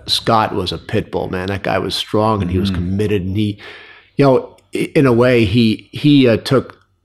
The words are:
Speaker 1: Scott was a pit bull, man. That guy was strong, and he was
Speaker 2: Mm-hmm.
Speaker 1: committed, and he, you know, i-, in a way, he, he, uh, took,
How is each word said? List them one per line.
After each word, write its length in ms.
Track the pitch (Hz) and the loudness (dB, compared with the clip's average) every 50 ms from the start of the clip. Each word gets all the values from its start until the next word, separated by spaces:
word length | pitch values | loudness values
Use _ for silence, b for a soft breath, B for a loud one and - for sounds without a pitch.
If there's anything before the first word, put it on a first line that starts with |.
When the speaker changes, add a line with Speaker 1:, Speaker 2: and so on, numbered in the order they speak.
| - | -6
Speaker 1:
Scott 480 | - - - - - 117 110 107 - - | -6 -6 -4 0 0 0 2 0 0 -2
was 160 | 98 92 85 | -4 -6 -6
a 60 | 85 | -8
pit 340 | 80 - - - 110 - - | -10 -8 -6 -4 -4 -4 -4
bull, 180 | - 90 - 95 | -6 -6 -6 -6
man. 180 | 92 92 90 | -6 -6 -6
That 160 | 95 98 101 - | -6 -6 -4 -4
guy 140 | - - | -4 -2
was 160 | 95 - 95 - | -2 -4 -4 -6
strong, 460 | - - - - 107 107 110 110 101 | -8 -6 -4 -2 -2 0 0 -2 -2
and 80 | 98 90 | -2 -2
he 80 | 92 | -2
was 120 | 92 95 98 | -2 -2 -2
Speaker 2:
Mm-hmm. 40 | 95 85 87 90 | -4 -4 -4 -4
Speaker 1:
committed, 320 | 95 101 107 98 107 101 87 | -4 -2 -2 -2 -2 -4 -4
and 120 | 95 92 | -4 -4
he, 220 | 104 107 104 101 B B B B B B B B B B B B | -4 -4 -4 -6 B B B B B B B B B B B B
you 100 | - 139 | 2 4
know, 320 | 139 131 120 - - - - _ _ - | 4 4 2 0 -4 -12 -20 _ _ -6
i-, 180 | 101 - - - | -6 -6 -2 0
in 100 | 165 139 | 2 2
a 80 | 131 120 | 4 4
way, 320 | 113 123 127 127 120 113 | 4 4 4 4 4 2
he, 440 | 98 98 123 117 110 107 - - _ - | 2 2 2 2 2 0 -2 -8 _ -10
he, 340 | 120 - 147 147 143 131 | -2 2 4 4 6 6
uh, 100 | 120 110 | 4 2
took, 440 | 95 - - 139 120 - - - _ _ _ _ _ _ | 2 0 0 0 0 0 -2 -10 _ _ _ _ _ _